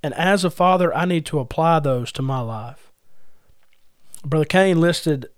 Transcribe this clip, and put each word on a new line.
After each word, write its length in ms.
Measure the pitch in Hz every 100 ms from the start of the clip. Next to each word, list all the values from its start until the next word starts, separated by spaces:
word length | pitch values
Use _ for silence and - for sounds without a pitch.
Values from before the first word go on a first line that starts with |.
And 120 | 147
as 300 | 131 175 202
a 60 | 180
father, 440 | - 180 185 175
I 100 | -
need 200 | 180 175 -
to 120 | 151
apply 400 | 123 - 160 165
those 320 | 143 127 120
to 100 | -
my 180 | 135 131
life. 500 | 113 110 113 123 - _ - - - - _ - - _ - _ - -
Brother 200 | 147 156
Kane 360 | 151 185 190 170
listed 460 | 170 165 - 143 127